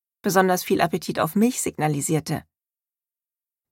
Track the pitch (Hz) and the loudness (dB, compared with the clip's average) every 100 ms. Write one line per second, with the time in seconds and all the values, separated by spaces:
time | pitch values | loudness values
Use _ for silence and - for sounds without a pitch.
0 | _ _ 208 185 185 180 - 190 170 175 | _ _ 0 2 4 2 0 0 0 -2
1 | - - 160 202 233 - - - 151 143 | -4 -2 0 2 2 0 -6 -2 -2 -2
2 | 139 156 151 147 - _ _ _ _ _ | 0 -2 -2 -8 -8 _ _ _ _ _
3 | _ _ _ _ _ _ _ | _ _ _ _ _ _ _